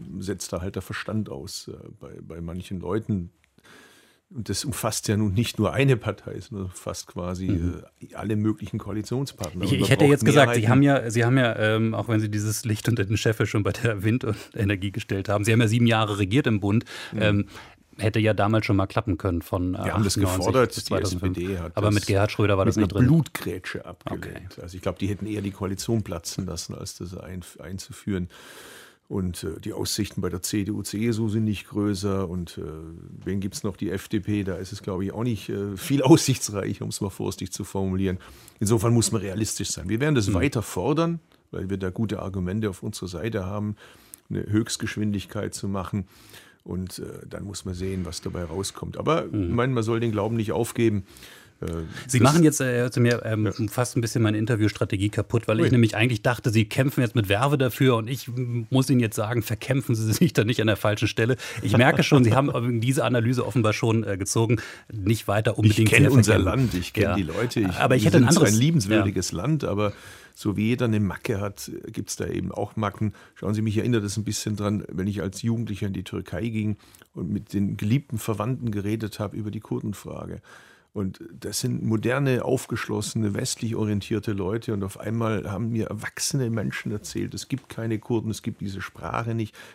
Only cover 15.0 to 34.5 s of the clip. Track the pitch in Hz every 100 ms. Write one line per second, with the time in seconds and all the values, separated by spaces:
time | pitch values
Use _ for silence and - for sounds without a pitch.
15 | - 98 95 101 104 113 113 120 117 110
16 | 107 101 95 127 139 107 101 110 - -
17 | - 110 107 101 - - - - _ -
18 | 107 113 107 101 101 110 - 98 95 113
19 | 104 87 98 85 - 95 90 95 95 90
20 | 101 - 95 92 95 127 117 - - 95
21 | 95 90 92 90 92 92 85 104 104 104
22 | - 98 104 - 101 98 95 107 101 101
23 | 127 165 - - 92 92 - - - 90
24 | - - 95 - 90 - 87 92 95 90
25 | 98 92 101 104 104 - 95 95 - 113
26 | 98 85 - - 92 85 - - 98 -
27 | 90 92 - 92 - - 80 98 - -
28 | - 92 87 - - - - - - _
29 | - 101 90 85 92 - 104 98 101 -
30 | 101 - 92 92 - 107 98 104 104 104
31 | 117 110 113 110 107 101 - 104 104 95
32 | 101 98 90 90 85 - 78 78 80 85
33 | 87 - - 98 95 - 104 - 92 98
34 | - 107 92 104 95